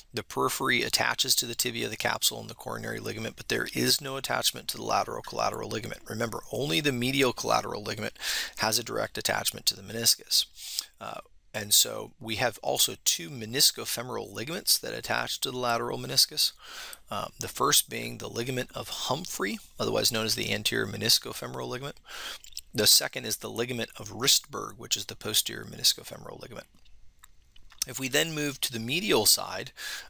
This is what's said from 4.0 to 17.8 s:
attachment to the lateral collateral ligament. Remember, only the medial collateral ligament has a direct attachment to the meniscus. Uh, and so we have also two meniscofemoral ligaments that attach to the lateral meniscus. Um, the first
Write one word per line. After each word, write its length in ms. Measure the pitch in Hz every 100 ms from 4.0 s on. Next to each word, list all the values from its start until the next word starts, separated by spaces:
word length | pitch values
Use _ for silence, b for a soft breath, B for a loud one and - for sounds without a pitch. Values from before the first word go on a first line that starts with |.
| 139 135
attachment 540 | - 123 - 120 104
to 80 | -
the 60 |
lateral 380 | 110 104 - 113
collateral 480 | - 113 107 110 110
ligament. 340 | 110 - - -
Remember, 340 | 110 117 - -
only 260 | 113 147 165
the 140 | 147
medial 400 | 123 123 139 127
collateral 500 | - 117 113 117 113
ligament 300 | 104 110 107 - B B B -
has 200 | 110 110
a 60 | 113
direct 320 | 110 110 -
attachment 480 | - 104 - - -
to 100 | -
the 60 |
meniscus. 640 | 98 113 113 - - - - B B B B -
Uh, 180 | 101 - - - _ 107
and 180 | 104
so 380 | - 117 110 107 -
we 160 | 110 104
have 240 | 123 -
also 340 | 139 135 - 107 -
two 240 | - 165
meniscofemoral 1000 | 135 110 131 - - 117 - 123 110 104
ligaments 440 | 104 131 175 - -
that 160 | -
attach 460 | 113 - 117 120 -
to 120 | -
the 60 | 127
lateral 400 | 123 117 120 135
meniscus. 540 | 127 135 - 151 - B B B B B -
Um, 220 | 104 - -
the 80 | 113
first 420 | - 139 -